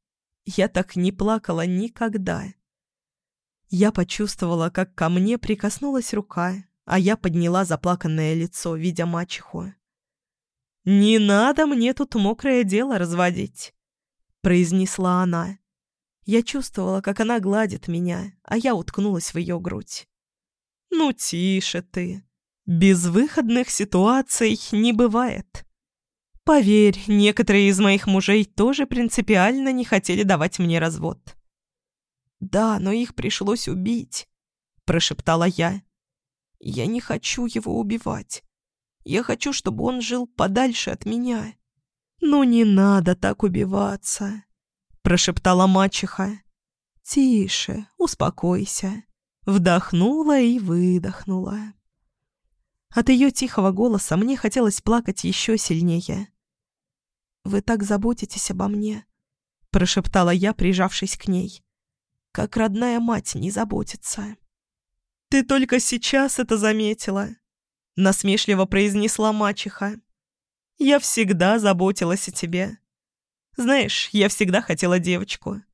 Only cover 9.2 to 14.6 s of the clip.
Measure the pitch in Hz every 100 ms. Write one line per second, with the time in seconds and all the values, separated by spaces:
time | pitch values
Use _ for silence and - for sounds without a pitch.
9.2 | 180 - - 165 190 - _ _ _ _
10.2 | _ _ _ _ _ _ 185 202 208 220
11.2 | 202 202 254 294 311 254 240 262 285 226
12.2 | 196 226 269 247 196 208 269 208 175 170
13.2 | 180 180 202 - - _ _ _ _ _
14.2 | _ _ 185 180